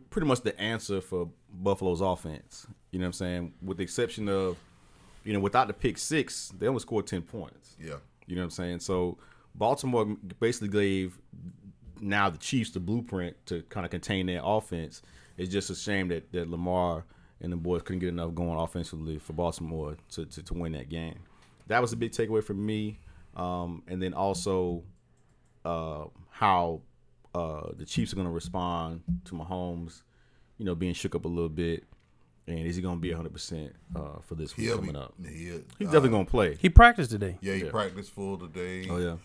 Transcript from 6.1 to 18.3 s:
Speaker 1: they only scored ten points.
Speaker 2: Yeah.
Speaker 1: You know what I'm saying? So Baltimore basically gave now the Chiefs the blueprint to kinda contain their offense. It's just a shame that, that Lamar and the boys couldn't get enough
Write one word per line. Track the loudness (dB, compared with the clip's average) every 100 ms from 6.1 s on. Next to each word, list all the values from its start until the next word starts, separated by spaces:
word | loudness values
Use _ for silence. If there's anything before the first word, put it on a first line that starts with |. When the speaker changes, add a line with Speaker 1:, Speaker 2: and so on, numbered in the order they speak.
| 0 0 -4 -10 -2
Speaker 1:
they | 0
only | 0
scored | 0 -2 0
ten | -4
points. | -6 -10 -12 -14 -20 -16
Speaker 2:
Yeah. | -12 -12 -14 _ -8
Speaker 1:
You | -4
know |
what | -4
I'm |
saying? | -4 -4 -4
So | -2 0 0 -2 -12 -20 -20
Baltimore | 0 2 2 2 2 2 -2 -8 0
basically | 0 0 0
gave | 2 4 2 0 -6 -18 -16 -16 -16 -20 -20 -20 -8
now | 0 4 4
the | 2
Chiefs | 0 0 0
the | -2
blueprint | -2 -2 -2 -4 -4 -8 -8
to | -8 -6
kinda | -8 -6
contain | -6 -2 0 0
their | 0
offense. | 2 2 2 -4 -6 -10 -20 -20 -18 -8
It's | -2
just | 0 -2
a |
shame | -4 0 0 0
that, | -2 -2
that | -4 -2
Lamar | -2 0 2 2 0 -6 -18 -20 -10
and | -6
the | -2
boys | 0 0
couldn't | 0 -2
get | -2
enough | -2 -2